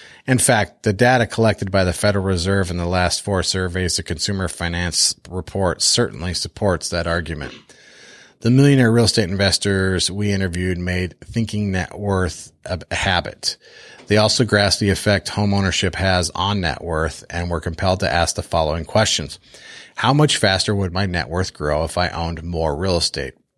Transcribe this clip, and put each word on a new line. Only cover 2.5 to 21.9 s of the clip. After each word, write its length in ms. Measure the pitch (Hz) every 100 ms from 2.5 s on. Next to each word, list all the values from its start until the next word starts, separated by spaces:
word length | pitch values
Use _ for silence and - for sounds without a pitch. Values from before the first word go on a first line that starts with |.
| 98 87
in 60 | 87
the 80 | 87
last 360 | 90 87 -
four 220 | - 95
surveys 560 | - 92 90 92 90 -
of 60 | -
consumer 420 | 82 - 98 90
finance 640 | - 87 85 87 - - - -
reports 540 | 92 - 98 92 - -
certainly 480 | - 120 52 90
supports 560 | 85 - - 104 87 -
that 160 | 87 82
argument. 480 | 85 82 73 69 - - - - - - - - _
The 100 | 117
millionaire 400 | 131 143 135 117
real 140 | 117 113
estate 240 | - 90
investors 840 | 95 98 - 101 95 95 90 -
we 200 | 98 104
interviewed 460 | 98 95 87 92 90
made 380 | 90 90 90 -
thinking 500 | - 117 107 104 101
net 260 | 95 - 90
worth 540 | 101 95 90 - - _ -
a 140 | 90 -
habit. 640 | - 98 90 - - - - - - - - -
They 100 | 104
also 280 | 107 - 113
grasped 340 | 104 101 -
the 120 | 101
effect 380 | 87 107 98 -
home 260 | - 104 101
ownership 400 | 95 - 92 -
has 340 | 95 92 85 -
on 260 | 98 104
net 220 | 82 -
worth 400 | 85 78 80 - -
and 180 | 87 87
were 100 | 85
compelled 400 | 87 82 95 92
to 120 | 92
ask 220 | 85 82 -
the 80 |
following 420 | - 82 78 82 80
questions. 540 | 110 107 - 69 - _ - - - - -
How 180 | 113
much 240 | 143 151 -
faster 380 | 101 95 - 101
would 180 | 92
my 140 | 90 98
net 220 | 87 62
worth 220 | 85 92
grow 320 | - 73 73
if 140 | 82